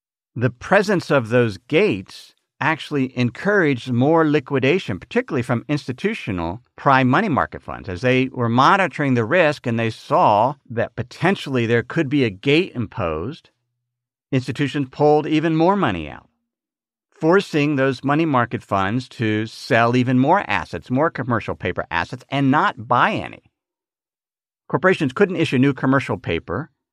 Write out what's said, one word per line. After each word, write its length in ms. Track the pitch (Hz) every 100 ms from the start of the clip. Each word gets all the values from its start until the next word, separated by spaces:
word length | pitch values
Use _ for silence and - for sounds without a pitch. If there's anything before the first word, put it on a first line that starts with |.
| _ _ _ -
The 160 | 123
presence 580 | - - 190 196 185 -
of 200 | 143 113
those 280 | 123 120 98
gates 800 | - 156 208 104 95 - - _ _ _
actually 540 | 135 156 - 147 131 -
encouraged 720 | 123 - 185 208 160 131 131
more 340 | 120 131 165 160
liquidation, 720 | 147 135 139 131 180 - 90
particularly 440 | - 233 254 220
from 240 | - 120 -
institutional 920 | 147 - 123 202 226 - 92 82 101 - -
prime 320 | 147 131 127
money 180 | 143 220
market 340 | 123 80 73
funds, 280 | - 62 69
as 100 | 90
they 300 | 127 127 131
were 180 | - 117
monitoring 680 | 120 143 196 185 - 143 123
the 100 | 110
risk 420 | 175 156 147 -
and 100 | 113
they 120 | 113
saw 640 | - - 151 156 104 120 143 _
that 260 | 113 104 -
potentially 680 | - - 165 202 - 131 113
there 180 | 117
could 240 | 113 - 147
be 160 | 147
a 60 | 120
gate 420 | 95 139 151 185
imposed 760 | - 110 - 87 78 95 160 _ _ _ _ _ _ _ _ _
institutions 560 | 135 127 123 139 147 131
pulled 360 | - 147 151 151
even 280 | 151 165 160
more 220 | 165 202
money 320 | 156 90 76
out, 180 | 57 - _ _ _ _ _ _ _ _
forcing 640 | _ 160 190 190 160 147 143
those 260 | 135 131
money 220 | 135 147 165
market 360 | 131 117 113
funds 460 | - 98 95 120 127
to 380 | - 110 107 110
sell 500 | - - 120 120 123
even 240 | 123 127
more 240 | 135 190 -
assets, 400 | 98 76 87 -
more 200 | 127 160
commercial 460 | - 123 117 - 90
paper 300 | 95 85 -
assets, 360 | 85 85 123 -
and 220 | 135 139
not 360 | 135 196 - 110
buy 240 | 123 175
any. 300 | 220 67 55 _ _ _ _ _ _ _ _ _ _ _ _ -
Corporations 460 | 147 180 190 143
couldn't 220 | - 185 175
issue 240 | 160 127
new 140 | 135
commercial 440 | 135 135 135 - 107
paper 540 | - 82 - 87 156 _ _